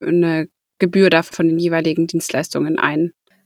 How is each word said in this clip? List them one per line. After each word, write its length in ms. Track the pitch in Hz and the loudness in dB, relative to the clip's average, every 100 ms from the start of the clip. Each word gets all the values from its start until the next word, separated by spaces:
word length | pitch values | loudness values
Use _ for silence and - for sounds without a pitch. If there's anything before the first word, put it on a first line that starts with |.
eine 480 | - 175 170 160 160 _ _ - | -2 0 2 0 -4 _ _ -4
Gebühr 320 | 180 190 190 | 0 4 4
da 120 | 165 | 4
von 260 | 170 - 165 | 0 0 0
den 100 | 165 | 2
jeweiligen 480 | 175 165 160 156 165 | 0 0 0 0 0
Dienstleistungen 720 | 165 - 131 165 143 147 160 | -2 -4 -6 -4 -4 -2 0
ein. 340 | 143 151 170 _ _ _ | 0 0 -4 _ _ _